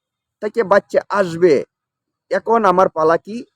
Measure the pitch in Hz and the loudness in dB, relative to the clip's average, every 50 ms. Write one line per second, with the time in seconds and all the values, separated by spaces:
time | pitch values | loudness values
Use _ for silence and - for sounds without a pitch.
0 | _ _ _ _ _ _ _ - 214 220 - 226 208 175 196 196 - - - - | _ _ _ _ _ _ _ -12 -10 -8 -4 -4 0 2 0 0 0 -2 -4 -4
1 | - - 190 202 196 170 165 165 180 170 139 107 76 - _ _ _ _ _ _ | -4 -4 -2 -4 -2 -4 -2 0 2 2 2 2 -2 -6 _ _ _ _ _ _
2 | _ _ _ _ _ - 170 190 - 214 226 226 208 185 185 185 190 - - 160 | _ _ _ _ _ -6 -6 -4 -2 0 0 2 2 2 2 2 2 0 0 -2
3 | 156 160 165 - - 196 220 247 - _ _ | 0 0 0 -2 -4 -8 -16 -16 -16 _ _